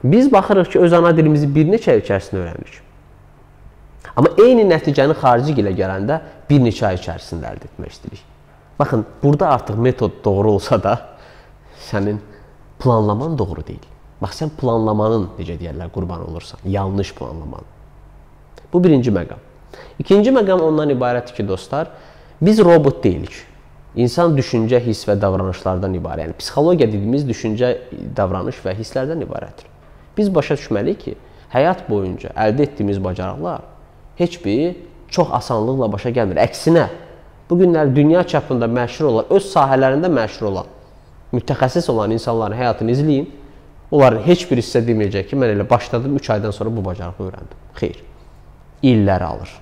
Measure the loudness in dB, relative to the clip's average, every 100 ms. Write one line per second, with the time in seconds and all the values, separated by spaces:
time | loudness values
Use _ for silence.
0 | 4 4 6 4 4 2 2 4 6 6
1 | 4 4 4 4 2 2 2 2 2 2
2 | 2 -4 -2 -8 -8 -10 -16 -20 -20 -20
3 | _ -20 -20 -20 -20 -20 -20 -20 -20 -20
4 | -8 2 2 8 6 8 4 2 2 2
5 | 2 2 4 4 2 0 0 -2 -2 -2
6 | -2 -4 -6 -20 2 4 4 0 -2 -4
7 | -8 -12 -12 -12 -10 -14 -16 -16 -18 -16
8 | -18 -18 -20 -20 -20 -20 _ -6 -2 -2
9 | -6 -2 0 2 2 0 -2 -2 0 0
10 | -4 -2 -2 2 2 2 0 0 0 -2
11 | -6 -20 -20 -20 -20 -20 -20 -20 -8 -4
12 | -4 -6 -10 -20 -20 -20 -20 -4 0 2
13 | 2 -2 -4 -4 -4 -6 -12 -16 -18 -20
14 | -20 -12 -12 -8 -10 -4 -2 0 0 0
15 | 0 0 -4 -10 -12 -10 -10 -10 -10 -8
16 | -8 -8 -12 -14 -16 -14 -6 -4 -2 -4
17 | -6 -10 -14 -12 -14 -16 -18 -20 -20 -20
18 | -20 -20 -20 -20 -20 -20 -2 2 4 4
19 | 2 -2 -4 -12 -20 -20 -20 -20 -20 -14
20 | 2 4 4 2 2 2 2 0 0 0
21 | 0 -2 -4 -8 -6 -6 -6 -6 -6 -12
22 | -20 -20 -20 0 2 6 8 8 6 2
23 | 0 -2 -6 -14 -20 -20 -20 -20 -12 -2
24 | 0 2 2 2 0 -2 2 0 0 -4
25 | -2 0 0 0 -2 -4 -4 -4 -4 -6
26 | -6 -8 -10 -10 -6 0 2 4 2 0
27 | -2 -2 -2 -4 -4 -2 -2 -2 -8 -14
28 | -10 -4 -2 -2 -6 -8 -8 -8 -6 -6
29 | -6 -6 -8 -10 -12 -18 -20 -20 -20 -20
30 | -10 -2 0 0 -2 -4 -4 -4 -2 -6
31 | -8 -14 -20 -20 -6 0 0 0 -2 -4
32 | -4 -8 -10 -2 0 0 -2 -2 -2 -2
33 | -4 -6 -8 -6 -8 -8 -12 -20 -20 -20
34 | -20 -4 -4 -2 -2 0 -2 -6 -18 -20
35 | -8 -2 0 -2 -2 -2 -2 -2 -2 -2
36 | -4 -2 0 0 0 0 2 2 2 -6
37 | -20 -20 -20 -20 -2 2 4 4 2 4
38 | 4 4 2 -2 -2 -2 0 -2 -4 -2
39 | 0 0 2 0 2 0 2 4 2 2
40 | 0 0 -2 -4 -6 -6 -10 -18 -20 -20
41 | -20 -20 -8 -6 -4 0 0 0 0 -2
42 | 0 -2 -2 -2 -4 -2 -2 -2 -2 0
43 | 2 0 -2 -12 -20 -20 -20 -20 -2 4
44 | 4 4 2 2 2 -2 0 -2 0 0
45 | 0 -2 -4 -2 0 0 0 0 0 -4
46 | -2 -4 -2 -4 -4 -6 -6 -4 -6 -8
47 | -10 -10 -12 -12 -20 -20 -20 -8 -8 -8
48 | -20 -20 -20 -20 -20 -20 -20 -2 2 4
49 | 2 0 -2 -8 -14 -20